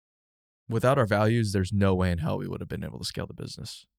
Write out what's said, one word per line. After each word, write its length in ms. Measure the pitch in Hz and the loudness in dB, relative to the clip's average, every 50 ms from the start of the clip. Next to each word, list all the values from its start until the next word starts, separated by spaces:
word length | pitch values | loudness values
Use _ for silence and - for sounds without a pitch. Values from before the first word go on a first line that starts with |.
| _ _ _ _ _ _ _ _ _ _ _ _ _ - | _ _ _ _ _ _ _ _ _ _ _ _ _ -4
without 300 | 113 113 120 123 139 139 | -2 2 2 4 4 4
our 80 | 117 | 4
values, 460 | 95 104 101 107 110 117 120 110 101 | 4 4 4 4 4 4 2 2 2
there's 200 | 98 98 92 90 | 2 0 0 2
no 220 | 104 98 98 98 95 | 2 2 4 4 4
way 160 | 90 92 90 | 4 2 2
in 80 | 87 85 | 0 0
hell 200 | 76 92 98 95 | 0 -2 -2 -4
we 100 | 98 92 | -4 -6
would 120 | 90 - | -8 -8
have 80 | - - | -8 -10
been 160 | - - - | -8 -10 -10
able 140 | - 58 60 | -10 -10 -10
to 60 | - | -10
scale 220 | - - - - | -8 -8 -8 -10
the 80 | - - | -10 -10
business 520 | - - - - - - - - - - _ _ | -14 -14 -14 -12 -14 -14 -14 -16 -18 -20 _ _